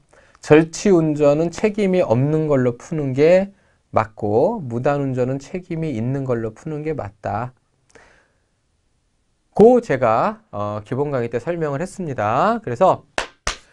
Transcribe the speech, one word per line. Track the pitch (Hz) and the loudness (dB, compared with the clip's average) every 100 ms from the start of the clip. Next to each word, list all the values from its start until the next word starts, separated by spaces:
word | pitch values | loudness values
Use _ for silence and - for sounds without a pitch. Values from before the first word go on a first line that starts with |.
| _ _ _ _ | _ _ _ _
절취운전은 | - 226 165 - 208 175 160 147 143 147 170 | 4 4 4 0 2 4 4 2 2 2 0
책임이 | - 220 208 196 185 | -2 -4 0 0 2
없는 | 156 117 143 156 156 | 2 2 2 0 2
걸로 | 139 123 120 | 2 0 -2
푸는 | - 160 139 | -8 -6 -4
게 | 127 156 185 196 - _ _ _ | 2 4 4 2 -8 _ _ _
맞고 | 110 107 - 104 110 180 233 | -4 -4 -4 -2 2 2 -2
무단운전은 | 131 117 143 143 135 127 123 135 | -8 -4 -2 -2 -2 -4 -4 -6
책임이 | - 180 180 160 160 | -10 -14 -10 -8 -6
있는 | 110 123 139 | -6 -4 -4
걸로 | 131 117 113 | -4 -4 -6
푸는 | 110 160 151 | -10 -12 -10
게 | 156 | -8
맞다. | 139 104 - 101 104 123 - _ _ _ _ _ _ _ _ _ _ _ _ _ _ _ _ _ _ _ - | -8 -10 -10 -8 -6 -8 -12 _ _ _ _ _ _ _ _ _ _ _ _ _ _ _ _ _ _ _ 6
고 | 220 247 | 6 6
제가, | 240 131 120 117 185 214 _ | 2 0 2 2 0 -4 _
어, | 104 104 107 | -8 -6 -6
기본 | 104 127 147 | -6 -6 -4
강의 | 135 117 | -4 -4
때 | 120 | -4
설명을 | 160 175 151 139 | -6 -4 -4 -4
했습니다. | 185 - 165 123 104 127 190 233 | -8 -8 -8 -4 -2 0 0 -2
그래서 | 135 120 185 - - - - _ - - _ | -4 0 2 2 -4 -10 -10 _ -12 -12 _